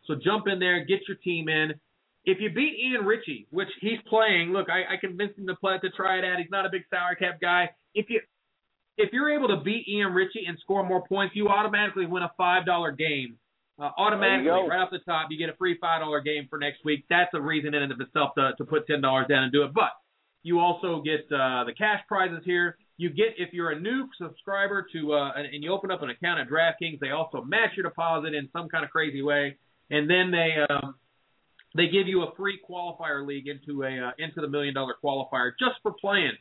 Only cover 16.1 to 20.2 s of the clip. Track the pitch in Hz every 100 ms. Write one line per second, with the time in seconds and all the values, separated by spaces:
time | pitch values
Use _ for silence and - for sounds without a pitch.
16.1 | 147 143 151 139 151 143 143 151 143 -
17.1 | 175 175 165 143 156 151 147 139 123 123
18.1 | 156 139 - 135 127 117 151 151 147 135
19.1 | 131 131 139 131 139 139 165 202 - _
20.1 | _